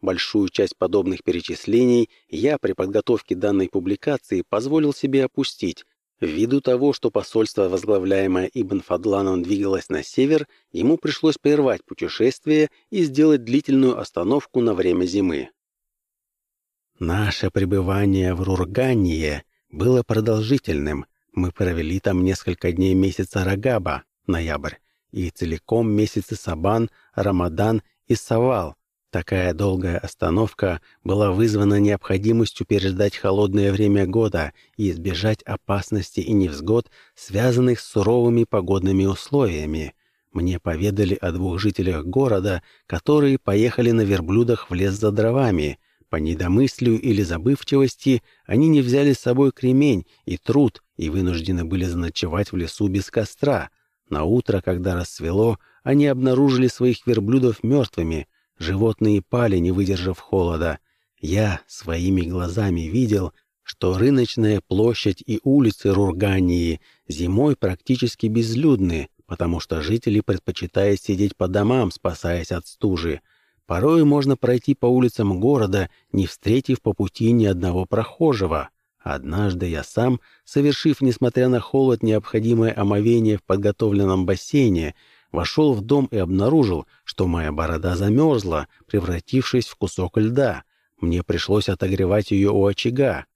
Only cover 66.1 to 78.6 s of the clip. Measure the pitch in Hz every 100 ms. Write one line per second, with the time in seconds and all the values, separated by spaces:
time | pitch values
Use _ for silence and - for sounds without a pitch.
66.1 | 87 101 95 90 87 85 80 _ _ _
67.1 | 76 87 98 147 135 101 90 - 127 120
68.1 | - 113 110 113 113 156 123 92 82 71
69.1 | _ _ 85 85 82 - 80 76 113 -
70.1 | 104 - 92 - 90 90 - 101 101 -
71.1 | 95 104 - 92 98 101 127 104 - -
72.1 | 82 87 87 82 87 - - 107 90 82
73.1 | 71 _ _ _ _ _ 87 127 165 151
74.1 | 143 139 135 120 123 - 143 120 127 127
75.1 | - 104 92 110 143 104 98 90 _ _
76.1 | 98 90 - - 120 - 131 - 98 98
77.1 | - 113 120 107 90 92 90 92 104 110
78.1 | - 165 120 92 78